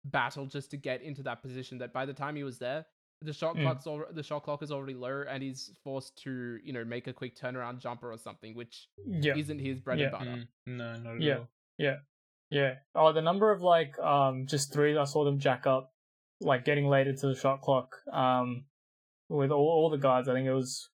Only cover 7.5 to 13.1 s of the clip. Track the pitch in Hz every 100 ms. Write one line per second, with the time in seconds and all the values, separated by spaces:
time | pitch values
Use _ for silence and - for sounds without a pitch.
7.5 | 127 120 127 127 120 120 113 110 101 110
8.5 | 113 120 - - - 202 175 147 143 151
9.5 | 147 135 131 135 127 135 110 123 120 117
10.5 | _ - 123 117 117 117 117 151 127 120
11.5 | _ _ - 147 139 _ _ _ _ _
12.5 | 143 135 131 _ - 160